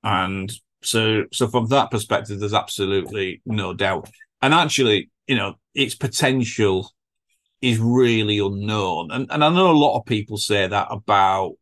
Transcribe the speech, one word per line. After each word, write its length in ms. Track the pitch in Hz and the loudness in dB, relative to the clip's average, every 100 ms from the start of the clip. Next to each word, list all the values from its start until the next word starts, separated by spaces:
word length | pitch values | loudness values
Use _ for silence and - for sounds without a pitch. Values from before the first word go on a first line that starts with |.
And 480 | 113 95 92 98 95 117 _ _ | 0 0 0 -4 -8 -12 _ _
so, 400 | - 113 110 110 - | -4 0 2 0 -2
so 160 | - 117 | -2 0
from 200 | 123 113 | 0 2
that 220 | 139 - | 0 0
perspective, 500 | 113 - 104 104 101 | -4 -2 -4 -4 -8
there's 140 | 104 | -2
absolutely 880 | 104 - - 95 98 78 104 95 87 - | -2 -4 -4 -2 -2 -2 -6 -6 -8 -6
no 280 | 110 92 | -4 -4
doubt. 360 | 92 98 90 - _ - _ | -2 -2 -2 -8 _ -20 _
And 120 | 135 | 2
actually, 560 | 160 156 - 123 101 - _ - | 2 2 2 2 2 -2 _ -4
you 80 | 127 | -4
know, 200 | 98 - _ | -4 -10 _
its 220 | 147 135 - | -4 -4 -2
potential 960 | 127 - 139 131 117 - 104 92 95 _ _ _ _ _ _ _ | -6 0 0 0 -2 0 0 0 -4 _ _ _ _ _ _ _
is 180 | 127 113 | -2 0
really 600 | 113 123 123 113 104 104 | 2 4 4 4 2 0
unknown. 720 | 98 98 104 107 95 82 82 | -2 -4 -2 -2 -2 -4 -6
And, 160 | 120 131 | -8 -4
and 120 | 151 | 0
I 60 | 151 | 2
know 220 | 175 185 | 4 6
a 20 | |
lot 240 | 156 143 123 | 6 4 2
of 80 | - | -2
people 320 | 113 107 104 | -4 -4 -8
say 300 | - 101 92 | -2 0 0
that 200 | 101 90 | -2 -4
about 640 | 107 - 101 95 95 92 - | -8 0 2 4 2 -4 -8